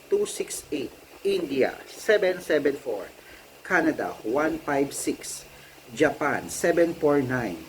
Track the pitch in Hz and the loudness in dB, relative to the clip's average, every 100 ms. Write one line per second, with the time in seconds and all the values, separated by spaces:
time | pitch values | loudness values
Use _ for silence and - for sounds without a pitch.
0 | - 202 208 - 190 - - 147 110 - | -2 0 0 -4 -8 -10 -6 -6 -6 -10
1 | - - 196 190 156 135 101 - - - | -20 -6 0 0 0 2 2 0 -14 -4
2 | - 208 185 180 - 151 143 139 123 101 | 2 4 4 0 0 2 2 0 -4 -6
3 | 87 - - - - - - 180 160 131 | -8 -16 -20 -20 -20 -16 0 2 2 0
4 | 95 - 110 139 156 160 - 139 135 - | -4 -6 -2 0 0 -2 0 0 0 -2
5 | 151 - - - - - - - - 113 | -4 -4 -8 -12 -14 -20 -20 -20 -10 0
6 | 147 - 147 101 90 - 170 170 170 175 | 0 2 0 -2 -4 -2 2 4 2 4
7 | 147 143 123 127 107 82 | 2 4 2 0 -2 -6